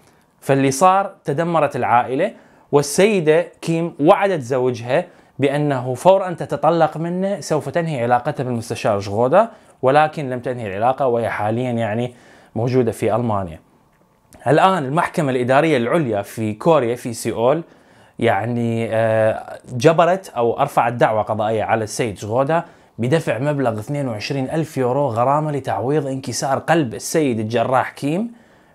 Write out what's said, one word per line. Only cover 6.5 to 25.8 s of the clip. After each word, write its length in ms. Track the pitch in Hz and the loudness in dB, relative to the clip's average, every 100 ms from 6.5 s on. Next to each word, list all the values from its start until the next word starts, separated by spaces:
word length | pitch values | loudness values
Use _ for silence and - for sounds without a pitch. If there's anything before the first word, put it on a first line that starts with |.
| 143 156 165 156 151 | 0 2 4 2 0
منه 420 | 170 180 190 202 | -4 -4 -4 -4
سوف 300 | - 151 135 | -2 -2 -2
تنهي 340 | 170 165 135 | -4 -2 -2
علاقتها 400 | 120 123 151 147 | 2 2 0 -4
بالمستشار 560 | 127 117 113 117 123 101 | -4 -4 -6 -4 0 0
شغودا، 500 | 101 101 123 180 226 - _ _ | -2 0 4 4 2 -4 _ _
ولكن 480 | 127 143 156 156 135 | 2 4 2 -2 -6
لم 100 | 127 | -6
تنهي 280 | 131 117 107 | -6 -6 -6
العلاقة، 400 | 98 120 131 135 | -2 0 0 0
وهي 220 | 117 107 | 0 -2
حاليا 420 | - 107 117 127 | -2 -2 -2 -2
يعني 420 | 117 110 110 120 - - - _ 113 | -2 -2 -2 -4 -8 -20 -20 _ -4
موجودة 360 | 123 127 113 | 0 2 0
في 240 | - 107 110 | 0 0 0
ألمانيا. 440 | 117 101 90 78 _ _ _ _ _ _ _ - 120 | 0 -4 -6 -12 _ _ _ _ _ _ _ -6 0
الآن 380 | 151 185 185 131 | 4 4 2 0
المحكمة 460 | 156 - - 143 | -2 -2 -2 0
الإدارية 460 | 127 123 135 160 135 | 0 2 4 4 2
العليا 440 | 117 170 127 101 | 2 0 0 -2
في 320 | 98 - 107 | -4 -6 -4
كوريا 420 | 104 165 156 117 120 | 0 2 4 2 -2
في 180 | 127 | -6
سيول 500 | 110 120 92 123 160 - - _ _ _ - | -6 -6 0 2 2 -4 -18 _ _ _ -2
يعني، 680 | 113 98 113 120 117 113 113 | 0 0 -2 -2 -2 -2 -2
آه، 680 | 113 113 110 110 - - - - | 0 2 2 2 0 -8 -16 -10
جبرت 560 | 123 151 165 170 190 - | 2 4 4 4 0 -4
أو 300 | 120 120 - | -2 0 0
أرفعت 340 | 143 151 120 | 0 0 0
دعوى 300 | 120 147 110 | 2 2 2
قضائية 400 | 104 107 107 110 | -2 -2 -2 -2
على 200 | 92 113 | 0 -2
السيد 340 | 107 - 120 92 | -2 -4 -6 -6
شغودا 460 | 104 120 139 165 165 - _ - | -4 -2 0 -2 -4 -14 _ -6
بدفع 420 | 120 160 151 113 | 0 0 0 -2
مبلغ 400 | 143 143 127 107 | -2 -2 -2 -2
اثنين 280 | 107 143 135 | -6 -6 -6
وعشرين 420 | 107 - 139 131 | -6 -6 -4 -4
ألف 280 | 160 151 131 | -4 -4 -2
يورو 300 | 123 135 143 | 0 0 0
غرامة 440 | 110 127 147 151 | 0 2 0 0
لتعويض 560 | 143 123 101 | -4 -4 -4